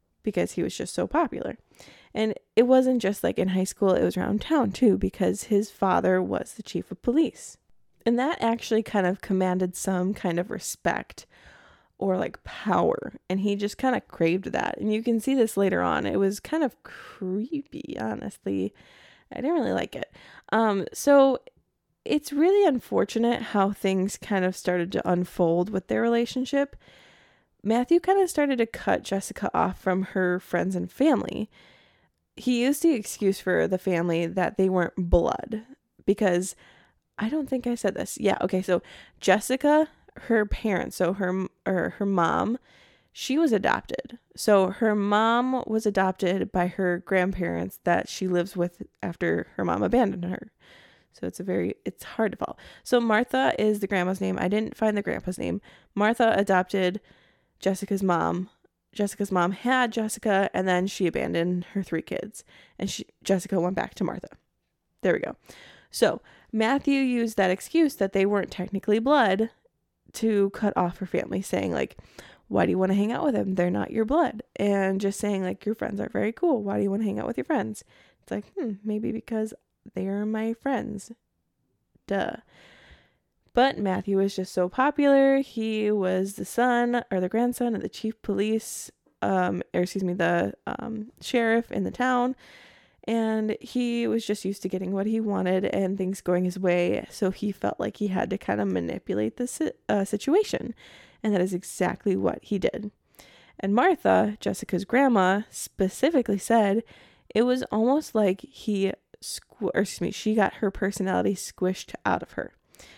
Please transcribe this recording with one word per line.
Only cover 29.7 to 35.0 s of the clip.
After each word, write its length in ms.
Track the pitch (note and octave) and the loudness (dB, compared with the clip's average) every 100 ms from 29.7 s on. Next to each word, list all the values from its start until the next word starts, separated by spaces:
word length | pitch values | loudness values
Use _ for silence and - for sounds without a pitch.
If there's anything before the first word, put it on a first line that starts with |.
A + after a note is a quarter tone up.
| F#3 | -2
from 220 | - F#3 | -2 0
her 360 | F#3+ G3 F3+ F3+ | 0 0 0 0
friends 360 | - F3 F3 F#3+ | -2 -2 -2 -2
and 160 | F3+ | -4
family. 580 | - D4 A#3 - - G#3+ _ - - _ _ _ _ _ - | 2 2 2 0 -6 -8 _ -20 -20 _ _ _ _ _ -8
He 260 | - A#3+ | -2 2
used 220 | B3 C#4+ | 2 2
the 100 | E4 | 2
excuse 460 | C4 G#3 - G3+ G3 | 2 -2 -2 0 0
for 280 | - F3 E3 | 2 2 2
the 120 | F#3 | 0
family 480 | - F3 F3 E3 E3+ | 0 0 2 0 -2
that 280 | F#3 F3 - | -2 -2 2
they 140 | F#3+ | 2
weren't 400 | F#3 F3 - | 2 0 -2